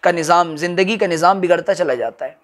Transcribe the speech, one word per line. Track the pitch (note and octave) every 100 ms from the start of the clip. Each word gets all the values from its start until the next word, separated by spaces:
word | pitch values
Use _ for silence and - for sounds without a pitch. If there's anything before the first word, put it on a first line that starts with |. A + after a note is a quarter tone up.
का | F3+
निज़ाम, | F3 D#3 F3 E3+ D3+
ज़िंदगी | F3 F3 F#3+ A3
का | G3
निज़ाम | E3 E3+ G3
बिगड़ता | F3+ E3+ E3
चला | F3+ E3 B2+
जाता | A2+ - C3
है। | -